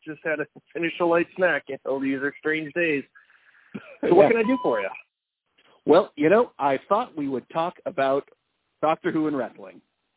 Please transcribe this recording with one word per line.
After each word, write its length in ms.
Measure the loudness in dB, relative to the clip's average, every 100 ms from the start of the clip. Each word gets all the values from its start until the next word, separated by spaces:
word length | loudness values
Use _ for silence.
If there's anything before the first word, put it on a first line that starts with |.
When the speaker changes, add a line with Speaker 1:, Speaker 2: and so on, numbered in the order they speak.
| -16
Speaker 1:
just 140 | -10
had 120 | -6 -6
to 100 | -6 -14 _
finish 220 | -6 -6 -2
a 40 |
light 220 | 0 2 0 0
snack. 280 | 0 0 -6
You 80 | -10
know, 160 | -6 -4
these 160 | -2 -2
are 120 | -4 -6
strange 340 | -4 -4 -4
days. 320 | -4 -2 -2 -6 -18 _ _ _ _ _ -18 -16 -6
So 140 | 4
what 80 | 6
Speaker 2:
Yeah. 60 | 6
Speaker 1:
can 60 | 4
I 40 |
do 140 | 2 0
for 180 | 0 -2
you? 80 | -4 -10 _ _ _ _ _ _ _ _
Speaker 2:
Well, 280 | 4 4 4 0
you 140 | 4
know, 220 | 4 2 -2
I 200 | -2 -2 -2
thought 260 | -2 -2
we 140 | -8 -6
would 180 | -6 -6
talk 240 | -6 -6 -8
about 420 | -8 -4 -2 -2 -6 _ _ _ _ _
Doctor 320 | -2 -2 -4
Who 140 | -2 -2
and 100 | -4
wrestling. 460 | -8 -12 -20 -20 _ _ _